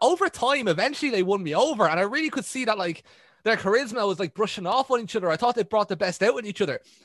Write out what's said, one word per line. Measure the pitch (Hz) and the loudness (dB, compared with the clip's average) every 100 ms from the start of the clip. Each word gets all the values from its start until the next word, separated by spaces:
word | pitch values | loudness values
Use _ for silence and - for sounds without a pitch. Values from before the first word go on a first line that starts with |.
over | 247 349 370 | 2 4 0
time, | - 240 285 220 | 0 0 0 0
eventually | 160 233 285 294 | 0 0 0 -2
they | 220 | 0
won | 185 202 | 0 0
me | 170 | 0
over. | 156 277 254 175 | 0 2 2 2
And | 165 | 2
I | |
really | 202 277 311 | 0 0 -2
could | 277 208 | -4 -6
see | 262 247 | -6 -2
that, | 214 | -2
like, | 180 160 - - _ _ | -2 -6 -12 -20 _ _
their | 214 226 | -2 0
charisma | 190 220 269 240 202 | 2 0 0 -2 -2
was, | 180 | -2
like, | 180 | -4
brushing | - 214 - 175 | -2 -4 -2 -2
off | 233 262 | 0 2
on | 247 | -2
each | 214 226 | -2 -2
other. | 180 | 0
I | 160 | 2
thought | 240 | 2
they | 240 | 0
brought | 185 214 202 | 0 0 0
the | 175 | 0
best | 185 175 | -2 2
out | 208 262 | 2 2
in | 208 | -4
each | - | -4
other. | 185 123 - _ | -2 -4 -10 _